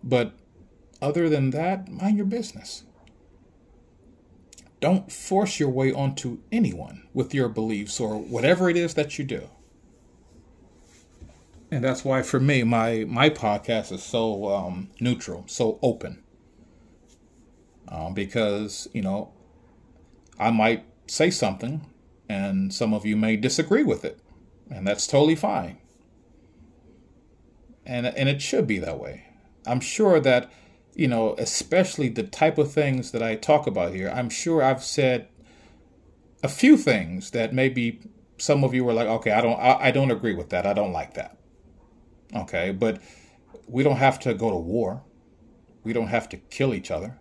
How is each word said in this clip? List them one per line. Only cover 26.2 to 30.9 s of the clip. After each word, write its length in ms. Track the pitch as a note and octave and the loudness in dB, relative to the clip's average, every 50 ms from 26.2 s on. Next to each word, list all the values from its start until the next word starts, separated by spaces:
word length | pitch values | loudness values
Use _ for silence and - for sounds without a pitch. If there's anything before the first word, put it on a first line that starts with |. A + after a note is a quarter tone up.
| _ _ _ _ _ _ _ _ - - _ _ _ - - _ _ _ _ _ _ _ _ _ _ _ _ _ _ _ - _ _ | _ _ _ _ _ _ _ _ -20 -20 _ _ _ -20 -20 _ _ _ _ _ _ _ _ _ _ _ _ _ _ _ -20 _ _
And, 200 | - B2 B2 A#2+ | -8 -6 -4 -4
and 220 | B2 - - C3+ C#3 | -4 -2 0 0 0
it 100 | C#3 C#3 | 0 0
should 260 | - - - A3+ - | -4 -2 0 0 2
be 120 | - G#2+ F#2 | 0 0 -2
that 200 | E2 D#2+ D#2 C2+ | -2 -6 -6 -8
way. 280 | A1 C#2 - - - - - - _ - _ _ _ | -10 -12 -14 -14 -18 -20 -20 -20 _ -20 _ _ _
I'm 140 | - B2 B2+ | -2 -2 -2
sure 400 | - - - - G#3+ G3+ F3+ D#3 | -2 -4 0 2 6 6 6 6
that, 300 | C3+ C#3 B2+ B2 B2 - - - - - _ _ _ _ | 6 6 4 4 2 0 -18 -20 -20 -20 _ _ _ _